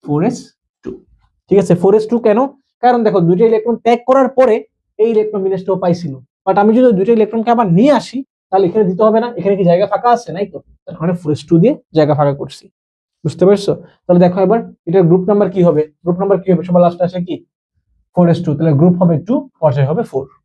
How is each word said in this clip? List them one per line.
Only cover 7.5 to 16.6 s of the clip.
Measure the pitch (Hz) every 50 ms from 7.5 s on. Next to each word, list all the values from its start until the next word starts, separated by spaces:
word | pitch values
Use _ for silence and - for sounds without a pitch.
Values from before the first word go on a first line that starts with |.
| 233
আবার | 226 233 190 165 180
নিয়ে | 226 294 285 220
আসি, | - - - 254 277 _ _ _ _ _
তাহলে | - 190 196 -
এখানে | - 220 214 180
দিতে | 185 175 220 220
হবে | 214 226 233
না? | 240 240 -
এখানে | 170 202 202 190
কি | 196 175
জায়গা | 170 180 208 202
ফাঁকা | 208 190 - 240 240 226
আছে? | - - 151
নাই | 180 202 196
তো। | - - _ _ _ _ _
তার | - - -
মানে | 160 170 175 175
ফোর | - 147 151
এস | - - -
টু | 170 165
দিয়ে | 175 233 302 - _ _ _ 156
জায়গা | 151 143 139 135
ফাঁকা | 147 143 139 139
করছি। | - 135 - - _ - _ _ _ _ _ _ _ _ _ _ _
বুঝতে | 156 - 170 180 190
পারছো? | 202 196 202 - 147 - - - _ _ _
তাহলে | - 180 175 180
দেখো | 180 175 196 190
এবার | 185 214 233 - - - _ _ -
এটার | 170 196 180 160
গ্রুপ | 170 185 185 196
নাম্বার | 208 202 208 180 185
কি | 196 175 170
হবে? | 151 151 151 - _ _ _
গ্রুপ | 170 175 180
নাম্বার | 196 196 196 175 -
কি | -
হবে? | 180 156